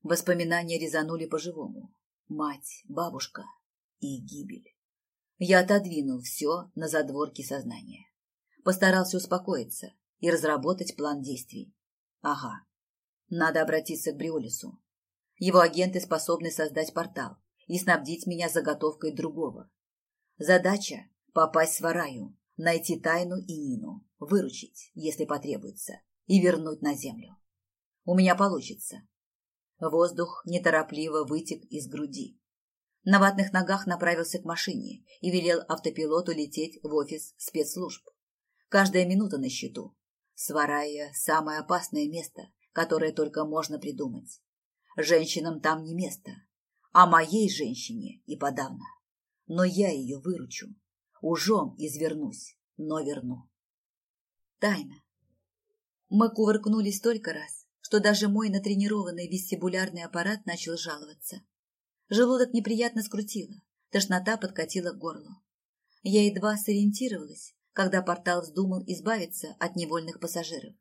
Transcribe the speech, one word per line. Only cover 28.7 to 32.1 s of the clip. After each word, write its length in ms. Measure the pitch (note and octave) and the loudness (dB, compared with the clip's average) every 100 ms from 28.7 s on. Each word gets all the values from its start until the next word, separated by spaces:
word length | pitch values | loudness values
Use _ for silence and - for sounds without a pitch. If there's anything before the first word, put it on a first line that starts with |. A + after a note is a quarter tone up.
| - - - _ _ _ _ _ _ _ _ | -12 -12 -14 _ _ _ _ _ _ _ _
Воздух 640 | D#3+ D#3+ E3+ F3 E3+ - - | 0 4 4 2 -4 -6 -4
неторопливо 760 | F3 F3 D#3 D#3 D3+ D#3 D#3 | 2 4 4 0 -4 -2 -2
вытек 400 | C3+ D#3 - D#3 | 0 -4 -4 -10
из 240 | - D3 C3 | -8 -10 -8
груди. 520 | C#3+ D3 | -8 -8